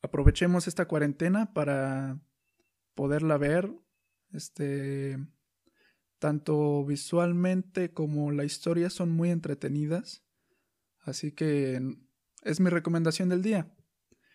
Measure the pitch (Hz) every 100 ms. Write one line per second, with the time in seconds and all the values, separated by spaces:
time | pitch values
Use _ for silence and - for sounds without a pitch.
0 | - 147 139 - 175 180 170 165 170 156
1 | 147 143 165 196 220 - 143 139 135 135
2 | 135 135 _ _ _ _ _ _ _ -
3 | 139 147 160 147 143 165 196 330 _ _
4 | _ _ _ 190 - - 143 139 139 139
5 | 139 135 139 _ _ _ _ _ _ _
6 | _ _ 151 151 147 151 151 143 143 143
7 | - 170 175 175 185 185 185 - 175 165
8 | 156 151 147 147 147 - - 170 175 -
9 | 175 165 170 170 156 143 143 143 151 170
10 | - - _ _ _ _ _ _ _ _
11 | - 131 151 143 156 147 135 127 131 -
12 | _ _ _ - - 160 185 170 165 170
13 | 165 160 180 180 190 208 151 _ _ _
14 | _ _ _